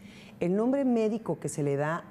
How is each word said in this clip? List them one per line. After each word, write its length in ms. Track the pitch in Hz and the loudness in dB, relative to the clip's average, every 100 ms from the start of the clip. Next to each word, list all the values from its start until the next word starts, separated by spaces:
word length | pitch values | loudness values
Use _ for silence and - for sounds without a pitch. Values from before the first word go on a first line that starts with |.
| - - - - | -18 -20 -14 -4
El 160 | 175 196 | 0 2
nombre 300 | 233 277 262 | 4 4 4
médico 540 | 233 220 220 220 160 | 4 2 0 -2 -4
que 100 | 147 | -4
se 140 | - | -2
le 120 | 143 139 | 0 0
da 320 | 147 170 - | 0 -2 -4